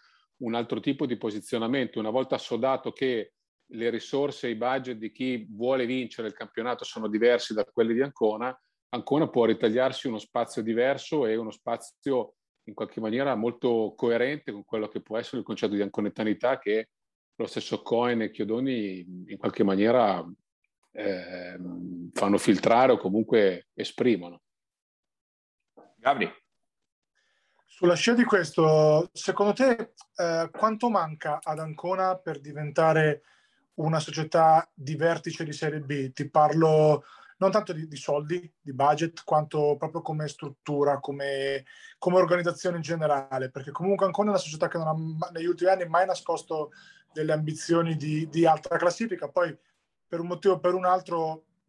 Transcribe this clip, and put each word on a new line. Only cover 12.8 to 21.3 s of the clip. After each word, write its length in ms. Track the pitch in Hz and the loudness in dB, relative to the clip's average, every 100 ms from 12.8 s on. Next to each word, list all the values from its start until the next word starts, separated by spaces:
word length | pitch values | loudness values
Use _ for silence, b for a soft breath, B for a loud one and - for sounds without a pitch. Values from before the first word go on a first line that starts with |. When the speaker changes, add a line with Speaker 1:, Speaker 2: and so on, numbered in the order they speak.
| 107 - | -8 -6
Speaker 1:
maniera 360 | 110 120 139 117 | -4 -2 -2 -2
molto 580 | 117 117 123 117 107 - | -2 -2 0 0 -2 -2
coerente 560 | 120 117 127 151 - | 0 2 0 -4 -10
con 120 | 104 | -14
quello 240 | - 110 104 | -8 -6 -6
che 140 | 104 | -8
può 160 | - 110 | -8 -8
essere 200 | 117 123 | -6 -8
il 60 | |
concetto 300 | 101 104 104 | -8 -4 -2
di 80 | 101 | 0
anconettanità 760 | 98 - 104 - 107 98 120 135 | -2 -2 -6 -2 -2 0 0 -2
che 320 | 101 110 - _ _ _ _ - | 0 -2 -2 _ _ _ _ -10
lo 100 | 107 | -8
stesso 360 | - - 127 | -6 -6 -8
Cohen 420 | - 117 120 120 | -2 0 0 0
e 80 | 110 | -4
Chiodoni 680 | - 104 113 135 123 101 92 90 90 87 | -4 -4 -2 -2 -2 -4 -8 -12 -16 -16
in 100 | 101 | -6
qualche 260 | 104 - | -6 0
maniera, 640 | 101 95 107 123 107 90 82 90 _ _ _ _ _ | 2 4 4 4 4 2 -4 -14 _ _ _ _ _
ehm, 1200 | - 98 92 87 | -8 -6 -6 -8